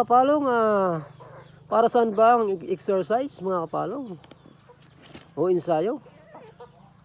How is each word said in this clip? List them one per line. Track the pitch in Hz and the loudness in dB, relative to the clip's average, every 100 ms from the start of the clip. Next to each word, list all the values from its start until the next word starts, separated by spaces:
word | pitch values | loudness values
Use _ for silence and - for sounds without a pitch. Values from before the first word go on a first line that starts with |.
| 233 | 4
kapalong, | 240 262 302 277 | 4 4 2 0
ah, | 240 220 202 190 165 147 - - - - - - | 0 2 2 0 -2 -8 -18 -20 -20 -20 -20 -4
para | 208 226 | 0 2
saan | 240 226 | 2 0
ba | 202 226 240 | 4 4 4
ang | 214 | 2
e-, | 190 165 | -4 -6
exercise, | 185 - 190 180 220 277 - | -8 -2 -2 0 -4 -4 -8
mga | 185 185 160 | -6 -4 -4
kapalong? | 147 151 247 254 165 - - - - _ - _ - - - - | -6 -6 -8 -12 -16 -20 -20 -20 -20 _ -20 _ -20 -20 -20 -14
O | - 175 | -4 0
ensayo? | 180 170 160 185 269 - - 605 605 466 - 494 _ - _ | 0 0 -2 -2 -6 -12 -20 -20 -20 -20 -20 -20 _ -20 _